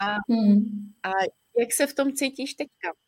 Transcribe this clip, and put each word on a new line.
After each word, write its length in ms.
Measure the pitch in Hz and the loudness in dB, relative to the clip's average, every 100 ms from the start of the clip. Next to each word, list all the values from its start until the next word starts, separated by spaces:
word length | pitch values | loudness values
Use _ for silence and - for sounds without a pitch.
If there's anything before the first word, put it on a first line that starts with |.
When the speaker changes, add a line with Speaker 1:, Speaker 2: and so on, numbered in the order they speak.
Speaker 1:
a, 140 | 202 208 | -4 -4
Speaker 2:
<laughs> 80 | 208 | -2
Hmm. 340 | 226 208 202 - - - - | 2 6 6 4 -4 -12 -10
Speaker 1:
a 60 | 185 190 185 _ _ - | -4 -2 -2 _ _ -2
jak 140 | 240 | 0
se 140 | - 285 | 0 0
v 60 | 285 | 0
tom 180 | 277 | -2
cítíš 400 | 277 269 262 269 | 0 -4 -4 -12
teďka 360 | - 294 _ 175 160 | -8 -12 _ -10 -10